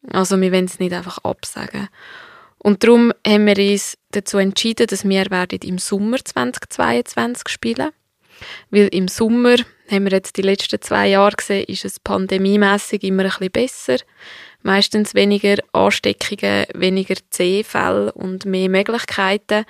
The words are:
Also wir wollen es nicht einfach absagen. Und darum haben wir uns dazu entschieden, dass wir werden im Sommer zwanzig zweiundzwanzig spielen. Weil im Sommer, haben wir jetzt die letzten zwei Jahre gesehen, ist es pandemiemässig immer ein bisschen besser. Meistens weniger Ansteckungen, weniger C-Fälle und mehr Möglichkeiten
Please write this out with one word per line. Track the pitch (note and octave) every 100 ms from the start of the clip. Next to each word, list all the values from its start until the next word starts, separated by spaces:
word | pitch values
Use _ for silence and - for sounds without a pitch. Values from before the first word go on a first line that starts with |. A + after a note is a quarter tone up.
| -
Also | F#3 F#3 G3
wir | F#3
wollen | F#3
es | F#3 -
nicht | F#3
einfach | F3 F3+ -
absagen. | F#3 - - - - - G3+ _ - - - - - _
Und | G#3 G3+
darum | A3+ A#3+ A#3 - -
haben | G#3 G#3
wir | G3 G3+
uns | G3+ - - _
dazu | G#3 F#3+ G3+
entschieden, | G3 G3 A#3 A3+ F#3
dass | F#3+ G3
wir | F#3+ F#3+
werden | F#3 F3+ F#3+
im | - F3+
Sommer | - G3 G#3 B3+
zwanzig | - - B3 B3 -
zweiundzwanzig | - - A#3 B3 - A#3 A#3+ -
spielen. | - A#3 A3+ D4+ - _ _ _ _ - - _
Weil | G3+ G3+
im | - F#3
Sommer, | - A3+ A#3 A#3+ A#3+ A#3+ _ _
haben | G3
wir | G3
jetzt | F#3+ - -
die |
letzten | G3 G3 - G#3+
zwei | - G3+ G3+
Jahre | G3 G3+ G#3
gesehen, | - G3
ist | - F#3+
es | G3 -
pandemiemässig | - G3+ F#3+ F#3+ G3 G3+ G3+ G3+ - G#3
immer | G3 F#3+
ein | F#3+
bisschen | - F#3
besser. | - B3+ - - B3 - _ - - - _
Meistens | - F#3+ G3+ G#3+ G#3
weniger | - G3+ G3+ G3+ G3+ -
Ansteckungen, | F#3+ G3 A3 G#3 G3+ - G3+ G3+ - -
weniger | - F#3 F#3+ F#3+ F#3+ _
C-Fälle | - F3+ G3 A3 - F3+ G3 G#3
und | - F#3+ F#3 G3
mehr | F#3 F#3+
Möglichkeiten | F#3+ G#3 A#3 - - F#3+ G3+ _ G#3+ A3